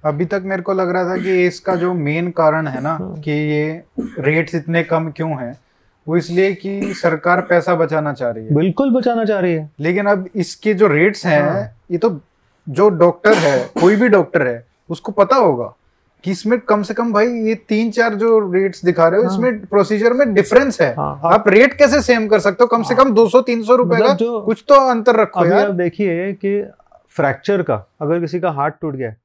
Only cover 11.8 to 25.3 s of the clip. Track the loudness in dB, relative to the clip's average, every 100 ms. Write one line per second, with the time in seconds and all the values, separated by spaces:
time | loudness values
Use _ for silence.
11.8 | _ -2 -2 -4 _ _ _ _ -12 2
12.8 | 2 4 2 2 2 2 2 0 -2 2
13.8 | 2 4 4 2 2 0 -2 -6 -12 _
14.8 | _ -12 -10 0 2 4 2 0 -4 -12
15.8 | _ _ _ _ -8 -6 -2 -2 0 -2
16.8 | -2 -6 -2 0 0 0 -4 -4 _ -2
17.8 | -2 0 -2 0 2 2 2 -2 -2 -2
18.8 | -2 2 4 4 0 0 -2 -2 -2 0
19.8 | 2 2 0 2 2 2 4 4 2 0
20.8 | -2 0 -6 -4 2 2 4 6 4 4
21.8 | 2 4 2 0 2 2 2 2 2 2
22.8 | 0 2 4 4 4 4 2 -4 2 2
23.8 | 2 2 2 2 -2 -4 -4 -6 4 6
24.8 | 6 0 2 2 2